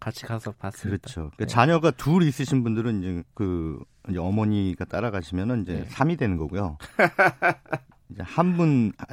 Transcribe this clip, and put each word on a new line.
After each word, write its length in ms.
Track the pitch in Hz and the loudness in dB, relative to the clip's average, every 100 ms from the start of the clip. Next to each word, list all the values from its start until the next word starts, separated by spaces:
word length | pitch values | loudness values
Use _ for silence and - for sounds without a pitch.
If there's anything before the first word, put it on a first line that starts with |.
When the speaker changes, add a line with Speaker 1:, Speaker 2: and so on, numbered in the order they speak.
Speaker 1:
같이 240 | 110 - | -10 -10
가서 280 | - 113 110 | -8 -8 -8
봤습니다. 480 | - 98 - 101 98 | -10 -10 -6 -4 -4
Speaker 2:
그렇죠. 180 | - - 78 | -6 -10 -8
그러니까 80 | - | -6
Speaker 1:
예. 40 | 107 | 0
Speaker 2:
자녀가 440 | 123 135 165 160 | 4 6 6 2
둘 320 | - 139 180 | 0 2 4
있으신 400 | 160 127 135 139 | 4 2 0 0
분들은 400 | 117 110 117 107 | 2 0 0 -2
이제 200 | 92 87 - | -2 -4 -6
그, 440 | - 98 87 80 65 - _ - | -4 -2 0 -2 -6 -12 _ -6
이제 100 | 90 | -4
어머니가 680 | 87 107 107 104 95 87 | 0 2 2 2 0 -2
따라가시면은 760 | 92 95 117 101 78 90 107 123 | -4 -4 -2 -4 -4 -4 -2 -2
이제 220 | 90 80 87 | -2 -4 -6
Speaker 1:
예. 40 | |
Speaker 2:
삼이 260 | - 151 170 | -2 0 0
되는 200 | 120 85 | 0 0
거고요. 400 | 78 87 95 73 | -2 -4 -6 -6
Speaker 1:
<laughs> 1300 | - - 180 - 190 - 175 - - - - _ - | -6 0 2 4 2 2 0 0 -4 -8 -8 _ -18
Speaker 2:
이제 120 | 98 | -14
한 340 | 87 - 180 175 | -6 0 0 4
분, 360 | 165 135 110 - - | 4 4 2 0 -8